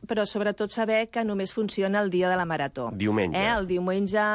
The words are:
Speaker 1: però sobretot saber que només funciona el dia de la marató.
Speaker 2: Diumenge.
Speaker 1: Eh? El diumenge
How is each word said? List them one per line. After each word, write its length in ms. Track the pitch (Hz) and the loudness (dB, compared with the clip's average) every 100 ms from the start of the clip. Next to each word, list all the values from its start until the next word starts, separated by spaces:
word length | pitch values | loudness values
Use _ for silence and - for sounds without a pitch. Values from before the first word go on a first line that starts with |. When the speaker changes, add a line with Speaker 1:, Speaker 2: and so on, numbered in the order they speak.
| - | -4
Speaker 1:
però 180 | 214 208 | -2 0
sobretot 440 | 202 208 208 208 | 0 -2 -2 -2
saber 340 | - 220 220 226 | -2 0 2 0
que 120 | 233 | -2
només 280 | 220 196 190 | -2 -2 -2
funciona 480 | - 208 - 190 202 | -2 -2 0 0 2
el 100 | 202 | 2
dia 180 | 180 180 | 2 2
de 80 | 185 | 2
la 80 | |
marató. 440 | 170 156 139 - 120 | 0 -2 -2 -4 -6
Speaker 2:
Diumenge. 460 | 104 104 107 92 175 | -2 2 2 2 2
Speaker 1:
Eh? 140 | 214 233 | 0 0
El 100 | 180 | 0
diumenge 580 | 180 180 190 202 208 208 | 0 0 0 0 2 2